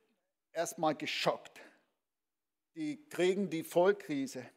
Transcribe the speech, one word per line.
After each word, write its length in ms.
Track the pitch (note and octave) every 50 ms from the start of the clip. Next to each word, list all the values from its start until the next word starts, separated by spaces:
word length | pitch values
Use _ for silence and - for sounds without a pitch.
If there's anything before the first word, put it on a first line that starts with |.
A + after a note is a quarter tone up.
| _ _ _ _ _ _ _ _ _ _
erstmal 460 | - D#3 E3+ D#3 - - E3+ D#3 D3+
geschockt. 640 | - D#3+ C#3 - - - F3 C3 - - - - - - - - _ _ _ _ _ _ _ _ _ _ _ _ _ _ _ _ _ _ _ _
Die 340 | E3 D#3 D3+ D3 - - -
kriegen 420 | - - F3 F#3 F#3+ F#3+ G3+ F3
die 120 | D3+ E3 D#3
Vollkrise. 840 | - - E3+ F3 F#3+ G3+ G3 - - D3+ C#3 C3+ B2 - B2+ A#2+ - -